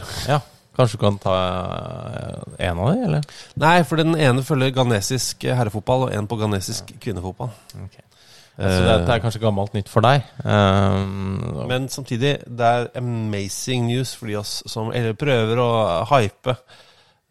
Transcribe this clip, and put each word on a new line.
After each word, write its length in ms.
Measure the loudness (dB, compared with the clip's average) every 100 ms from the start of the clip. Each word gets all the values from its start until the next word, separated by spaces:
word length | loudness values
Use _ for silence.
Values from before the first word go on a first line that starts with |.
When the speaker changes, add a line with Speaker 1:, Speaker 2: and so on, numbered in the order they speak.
| -4 -6 -2
Speaker 1:
Ja, 100 | -2 -2 _ _ 2
kanskje 160 | 2
du 60 | 2
kan 200 | 0 2
ta, 160 | 0 0 0 -2 -6 -8 -8 -10 -10 -10 -10 -10 -12 -6
eh, 80 | -4
en 100 | 0
av 140 | 0
de, 80 | 0 0
eller? 140 | 0 -2 -10 -14 0
Speaker 2:
Nei, 260 | 4 6
for 140 | 4 2
den 180 | 2
ene 280 | 4 4 4
følger 260 | 2 0 2 2
ghanesisk 680 | 2 2 0 -2 -4 -4
herrefotball, 640 | -2 0 0 -2 0 0
og 80 | 0
en 120 | -2 -4
på 100 | -2
ghanesisk 520 | 0 -2 -4 -8 -12
Speaker 1:
Ja. 40 | -12
Speaker 2:
kvinnefotball. 500 | -8 -6 -8 -8 -10 -12 -18 -16
Speaker 1:
Ok. 140 | -16 -18 _ _ _ -20 -20 -4
Så 280 | 0 4 4
dette 220 | 4 2
er 60 | 0
Speaker 2:
Eh, 40 |
Speaker 1:
kanskje 200 | 0 -2
gammelt 320 | 0 0 -2
nytt 140 | -4 -2
for 120 | 4
deg. 220 | 6 4 2 -6
Ehm, 1120 | 0 4 6 4 4 2 -2 -4 -4 -4 -4 -6
og 100 | -4
Speaker 2:
Men 220 | -4 -4
samtidig, 500 | -8 -6 -2 0 -2 -6
det 140 | 0
er 280 | 2 2 -2
amazing 920 | -6 -4 -2 -2 -2 -4 -6 -4 -2 0
news 280 | 0 -4
for 120 | -8 -8
de 100 | -6
oss 260 | -6 -8 -8
som, 240 | -6 -4
eller 200 | -2 -2
prøver 420 | -2 0 2 2 2
å 500 | 2 2 2 0 2
hype, 500 | 2 2 -2 -6 -6 _ -20 -20 _ _ _ _